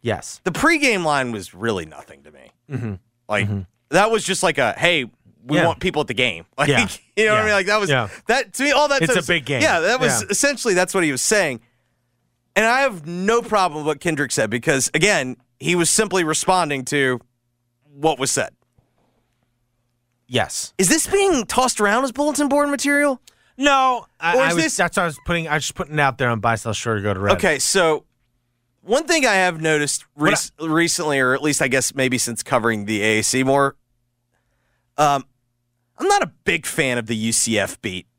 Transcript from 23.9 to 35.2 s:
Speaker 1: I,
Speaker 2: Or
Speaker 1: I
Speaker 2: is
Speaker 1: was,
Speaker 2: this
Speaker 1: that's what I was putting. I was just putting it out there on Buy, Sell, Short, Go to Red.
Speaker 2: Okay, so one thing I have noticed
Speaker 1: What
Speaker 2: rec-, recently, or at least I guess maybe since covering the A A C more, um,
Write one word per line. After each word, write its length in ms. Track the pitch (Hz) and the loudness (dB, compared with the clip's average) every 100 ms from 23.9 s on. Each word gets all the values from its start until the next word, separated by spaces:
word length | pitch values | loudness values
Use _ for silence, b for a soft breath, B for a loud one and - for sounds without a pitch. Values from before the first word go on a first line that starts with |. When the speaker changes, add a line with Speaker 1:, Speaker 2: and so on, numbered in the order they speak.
| 247 - _ | 0 -8 _
Speaker 1:
I, 160 | 165 254 | 0 2
Speaker 2:
Or 60 | |
Speaker 1:
I 80 | 165 | 2
Speaker 2:
is 60 | 170 | 2
Speaker 1:
was, 80 | |
Speaker 2:
this 120 | 320 - | 0 0
Speaker 1:
that's 200 | 175 - | 0 0
what 60 | |
I 20 | 175 | -2
was 140 | 143 - | -4 -4
putting. 220 | 170 160 | -4 0
I 80 | 151 | -2
was 80 | |
just 120 | - - | -2 -8
putting 180 | 175 | -4
it 60 | 151 | 2
out 180 | 139 - | 2 2
there 120 | 123 | -2
on 100 | 117 | 0
Buy, 160 | 113 113 | 0 0
Sell, 180 | 117 | -2
Short, 300 | 107 117 107 | -4 -2 -2
Go 100 | 104 | -2
to 60 | 92 | -2
Red. 160 | 101 120 | 2 2
Speaker 2:
Okay, 220 | 196 143 | 2 0
so 460 | - 190 165 151 _ _ _ _ _ _ _ _ | 0 2 2 0 _ _ _ _ _ _ _ _
one 240 | - 254 330 | -2 -2 2
thing 200 | 330 262 | 2 4
I 80 | 196 | 4
have 260 | 180 165 | 2 0
noticed 440 | 160 151 147 - - 147 | 0 0 0 -4 -10 -2
Speaker 1:
What 160 | 156 - - _ | 0 0 -4 _
Speaker 2:
rec-, 100 | 160 | -2
recently, 500 | 160 170 - 156 139 | 0 0 0 0 0
or 140 | 131 | 2
at 100 | 135 | 2
least 180 | 151 139 | 0 0
I 60 | 139 | 0
guess 260 | 135 - | 0 -2
maybe 240 | 135 131 123 | -2 -2 -2
since 240 | - 117 | -4 -6
covering 440 | - 131 113 110 101 | -2 0 2 -2 -4
the 160 | 107 | -2
A 160 | 107 110 | 0 0
A 40 | |
C 200 | 107 131 | 0 0
more, 320 | 131 139 139 - _ _ _ _ _ _ _ _ _ _ _ - | 2 2 0 -4 _ _ _ _ _ _ _ _ _ _ _ 2
um, 260 | 147 139 | 2 2